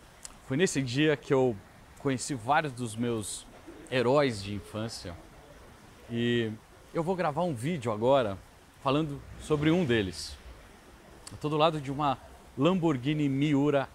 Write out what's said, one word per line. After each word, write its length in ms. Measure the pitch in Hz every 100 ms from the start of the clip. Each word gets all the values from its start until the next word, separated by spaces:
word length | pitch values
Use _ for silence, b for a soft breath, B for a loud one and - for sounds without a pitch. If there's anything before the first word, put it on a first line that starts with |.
| - - - - -
Foi 80 | 131
nesse 260 | 185 151
dia 340 | 131 127 151 147
que 160 | -
eu 240 | 135 131 101 - - - -
conheci 340 | 143 131 -
vários 380 | 135 107 147 151
dos 240 | 120 120 107
meus 500 | 120 117 104 - - - - - -
heróis 540 | 127 120 143 139 107
de 100 | 98
infância. 640 | 101 - 107 113 - 95 87 - - - - - - - - -
E 400 | 120 120 120 113 107 - - -
eu 120 | 160
vou 100 | 160
gravar 300 | 185 165 143
um 100 | 180
vídeo 380 | 127 131 175 117
agora 440 | 107 117 139 113 95 - - - -
falando 400 | 135 139 160 139 - -
sobre 300 | - 151 151
um 140 | 170
deles. 520 | 160 117 95 82 - - - - - - - - - - -
Eu 80 | 104
tô 100 | 151
do 80 | 151
lado 240 | 156 156
de 120 | 135
uma 260 | 139 147 127 - - - -
Lamborghini 720 | 147 190 165 135 123 151 143
Miura 600 | 135 151 139 147 143 131